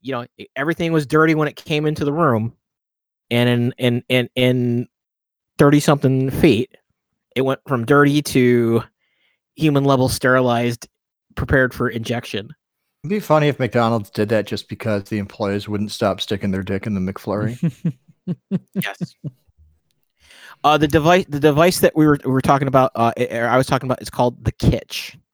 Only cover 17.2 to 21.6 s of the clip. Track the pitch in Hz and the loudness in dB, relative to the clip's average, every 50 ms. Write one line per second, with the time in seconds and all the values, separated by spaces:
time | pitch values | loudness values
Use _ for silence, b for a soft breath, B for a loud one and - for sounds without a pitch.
17.2 | - - 98 104 107 127 117 123 - 165 - _ _ 170 143 _ _ _ _ _ | -8 -6 -4 -4 -4 -6 -6 -4 -6 -6 -6 _ _ -8 -8 _ _ _ _ _
18.2 | _ - 175 - _ _ 196 190 _ _ _ 196 185 202 196 - 185 - _ _ | _ -12 -12 -12 _ _ -8 -8 _ _ _ -8 -8 -8 -8 -10 -12 -12 _ _
19.2 | _ 147 _ _ _ _ _ _ _ _ _ _ _ _ _ _ _ _ _ B | _ -16 _ _ _ _ _ _ _ _ _ _ _ _ _ _ _ _ _ B
20.2 | B B B B B B B B _ 143 151 151 147 151 135 160 147 160 175 185 | B B B B B B B B _ 2 2 4 2 2 2 2 4 4 4 4
21.2 | 190 - 143 147 139 156 143 143 | 2 -2 -6 2 2 2 4 4